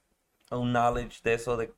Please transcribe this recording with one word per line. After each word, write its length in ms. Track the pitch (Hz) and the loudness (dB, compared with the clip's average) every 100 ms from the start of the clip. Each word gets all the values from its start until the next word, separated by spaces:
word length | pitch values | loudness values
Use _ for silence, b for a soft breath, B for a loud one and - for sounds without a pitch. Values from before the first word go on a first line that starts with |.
| _ _ _ _ - | _ _ _ _ -8
un 220 | 123 123 | -4 0
knowledge 480 | 120 120 120 120 - | 2 2 2 -4 -4
de 100 | 117 | 0
eso, 220 | 117 120 117 | 0 0 -2
de 140 | 113 | -4